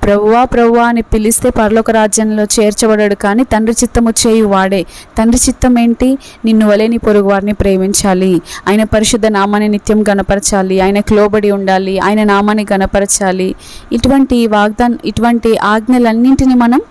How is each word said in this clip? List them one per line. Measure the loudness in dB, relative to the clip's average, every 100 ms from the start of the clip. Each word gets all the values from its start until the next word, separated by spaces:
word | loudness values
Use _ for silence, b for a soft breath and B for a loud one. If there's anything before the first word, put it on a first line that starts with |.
"ప్రభువా, | 2 2 2 2
ప్రభువా" | 2 2 2 2 2
అని | 0
పిలిస్తే | -2 -2 0 0 -2
పరలోక | 0 0 0 0
రాజ్యంలో | 0 0 0 -2 -2
చేర్చబడడు, | -2 0 0 0 0 2 0
కానీ | -2 -2 -2
తండ్రి | 0 0 -2 -2
చిత్తము | -2 0 0
చేయు | 0 0 2 2
వాడే. | 0 0 -2 -6 B B -2
తండ్రి | 0 2 0
చిత్తం | 0 0 2
ఏంటి? | 2 0 0 -2 B B
నిన్ను | -2 2 2
వలె | 2 0
నీ | 0
పొరుగు | 0 2
వారిని | 2 0 -2
ప్రేమించాలి, | -2 0 0 0 -2 0 0 0 0 B B -2
ఆయన | 0
పరిశుద్ధ | 0 0 0 0 0
నామాన్ని | 0 0 0 -2
నిత్యం | -2 0 0 2
గణపరచాలి, | 0 -2 -2 -2 -2 -2 0
ఆయనకు | 0 0 0
లోబడి | 0 2 0 0
ఉండాలి, | -2 0 -2 -2 -2
ఆయన | 0 0
నామాన్ని | 0 0 0 -2 -2
గణపరచాలి. | -2 0 -2 -2 -2 -2 -2 -4 -6 B B B
ఇటువంటి | -4 0 0 2 0 0
వాగ్దాన్-, | 0 0 0 -2 -2
ఇటువంటి | -6 -2 0 0 0 0
ఆజ్ఞలన్నింటినీ | 0 -2 0 2 2 2 2 2 2
మనం | 2 2 0 -2